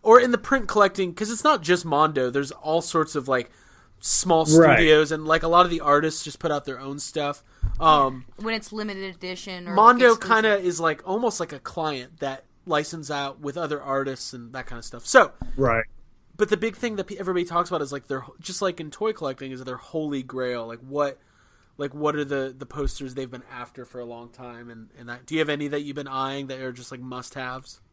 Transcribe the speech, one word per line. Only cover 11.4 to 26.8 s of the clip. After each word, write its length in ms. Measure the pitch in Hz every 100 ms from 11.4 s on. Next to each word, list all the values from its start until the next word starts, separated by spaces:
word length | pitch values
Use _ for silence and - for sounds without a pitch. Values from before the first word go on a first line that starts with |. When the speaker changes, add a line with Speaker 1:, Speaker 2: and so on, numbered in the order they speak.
Speaker 1:
like 140 | 165
a 40 | 139
client 580 | - - 156 139 127 -
that 220 | 139 135 _ _ -
license 440 | 151 156 165 143
out 260 | 147 139 139
with 160 | 147 147
other 240 | 160 143
artists 520 | 139 135 135 131 -
and 200 | 127 117
that 140 | 131 -
kinda 160 | 120
stuff. 240 | - 120 -
So, 240 | 254 202 - - -
Speaker 2:
Right. 280 | 131 113 - - - _ _ -
Speaker 1:
but 120 | 208
the 80 | 208
big 180 | 220
thing 220 | 196 240 208
that 100 | 190
pe-, 80 | 196
everybody 280 | 180 180
talks 240 | 175 170 175
about 100 | 170
is, 120 | 143
like, 160 | 139 -
they're 120 | 135
ho-, 140 | - -
just 200 | - 180
like 200 | 190 175
in 100 | 156
toy 220 | - 214
collecting, 400 | 214 151 131 135
is 100 | 131
their 140 | 131 123
holy 480 | - 160 151 139
grail. 420 | 127 127 127 123 113
Like, 140 | 117
what, 380 | 131 143 143 135 _ _ _ _ _ -
like, 160 | 143
what 220 | 143 151 147
are 80 |
the, 280 | 143 139 131 131
the 80 | 135
posters 480 | 147 139 - 135
they've 160 | 127 131
been 140 | 123 -
after 320 | 127 123 -
for 160 | 120 127
a 40 |
long 260 | 120 117 120
time? 380 | 120 123 117 120
And, 200 | 113 110 -
and 100 | 120
that, 180 | 120 -
do 100 | 160
you 20 |
have 80 | 151
any 200 | 147 147
that 140 | 147
you've 120 | 147
been 140 | 139 139
eyeing 400 | 131 135 139 135
that 100 | 131
are 120 | 131
just, 180 | 123